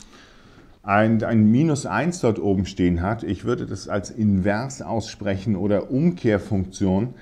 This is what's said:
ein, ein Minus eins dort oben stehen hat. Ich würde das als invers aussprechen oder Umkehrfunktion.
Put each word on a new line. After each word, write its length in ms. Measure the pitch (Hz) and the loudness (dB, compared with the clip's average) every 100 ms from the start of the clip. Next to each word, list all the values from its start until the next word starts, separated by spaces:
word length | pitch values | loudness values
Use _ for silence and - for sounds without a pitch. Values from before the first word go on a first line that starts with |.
| - - - - - - - - | -20 -20 -20 -20 -20 -20 -20 -12
ein, 400 | 104 101 110 110 | 0 2 4 2
ein 280 | 92 113 107 | 2 4 6
Minus 340 | 120 160 139 | 6 4 0
eins 360 | 90 101 160 170 | -2 -2 -2 0
dort 180 | 120 104 | 0 0
oben 260 | 101 98 | 0 0
stehen 380 | 95 - 90 85 | 0 0 2 2
hat. 220 | 92 113 | -2 -4
Ich 200 | 82 - | -4 -4
würde 220 | 101 127 117 | -4 -4 -4
das 220 | 104 - | -10 -6
als 220 | 98 - | -6 -6
invers 720 | - 107 95 98 104 135 - | -2 2 2 2 -2 -4 -10
aussprechen 760 | 76 113 - - 101 98 98 | -6 -6 -6 -8 -6 -4 -2
oder 360 | 95 101 101 - | -2 0 -2 0
Umkehrfunktion. 1200 | 131 175 175 120 101 - 98 95 - 95 95 127 - | 0 0 2 0 0 0 -4 -4 -2 0 0 -2 -8